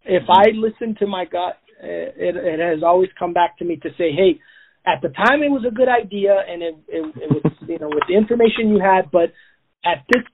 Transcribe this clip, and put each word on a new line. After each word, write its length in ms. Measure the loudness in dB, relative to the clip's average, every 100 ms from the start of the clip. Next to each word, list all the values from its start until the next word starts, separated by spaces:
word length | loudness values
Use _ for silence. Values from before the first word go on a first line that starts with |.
| -2
If 180 | -2 4
I 220 | 6 6 2
listened 420 | -4 -4 -8 -4
to 80 | -4
my 180 | -4 -8
gut, 320 | -6 -8 -8 _ _
it, 520 | -12 -10 -10 -6 -6 -4
it 220 | -4 -4
has 240 | -2 0
always 260 | 2 2 0 -2
come 160 | -4
back 240 | 0 -2 -2
to 80 | -8
me 100 | -6
to 120 | -8 -4
say, 140 | -2
"Hey, 280 | 2 2 2 _ -20 _ _ -4
at 160 | -2
the 80 | -4
time 320 | 0 2 2
it 80 | 0
was 160 | -2 -2
a 60 |
good 140 | 0 2
idea 460 | 2 -2 -2 2 2 0
and 140 | -6
it, 140 | -8 -10 -10
it, 280 | -8 -8 -8
it 80 | -2
was, 220 | 0 -2 -4 -10
you 120 | -10
know, 100 | -6
with 140 | -4 0
the 80 | 2
information 540 | 2 4 2 2 2
you 100 | 2
had, 300 | 4 2 2
but 220 | 2 0 -2 _ _ _ _
at 220 | -4 -4 0
this 80 | -2 -2